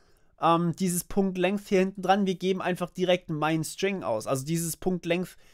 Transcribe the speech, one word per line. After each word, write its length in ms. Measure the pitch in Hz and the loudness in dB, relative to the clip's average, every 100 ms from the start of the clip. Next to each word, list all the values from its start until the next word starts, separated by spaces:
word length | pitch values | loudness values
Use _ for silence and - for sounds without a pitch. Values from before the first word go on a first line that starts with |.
| _ _ _ - | _ _ _ -2
ähm, 340 | 156 170 170 160 | 2 4 2 0
dieses 300 | 185 175 - | 0 -2 -2
Punkt 320 | - 196 185 | 0 0 2
Length 320 | 180 202 - | 0 -2 0
hier 100 | 190 | 2
hinten 220 | 190 196 | 2 -2
dran, 240 | 180 196 190 | 2 2 2
wir 100 | 180 | 0
geben 260 | 180 190 | 0 0
einfach 280 | 180 180 175 | -2 -2 -4
direkt 400 | - 180 180 - | -2 2 2 0
mein 340 | 156 151 160 | -2 0 0
String 400 | 151 - 196 196 | -2 -4 -4 -2
aus. 240 | 104 110 110 | -2 -4 0
Also 180 | 135 135 | -2 0
dieses 300 | 165 165 - | -2 -2 -4
Punkt 300 | 190 180 170 | -2 -2 -2
Length 320 | 170 180 - - | -2 -2 -10 -20